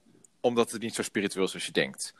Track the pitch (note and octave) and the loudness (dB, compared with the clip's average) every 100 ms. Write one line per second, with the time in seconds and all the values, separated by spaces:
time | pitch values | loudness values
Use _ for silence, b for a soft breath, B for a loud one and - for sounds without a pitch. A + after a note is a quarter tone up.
0 | _ _ _ _ B2 A#2+ A2+ A2 A2+ A2 | _ _ _ _ 2 4 2 0 -4 -4
1 | G#2+ A2 G2 F#2+ F#2 F2 - E2+ C#2 - | -2 0 0 2 0 -2 -2 0 0 -2
2 | - b | -12 b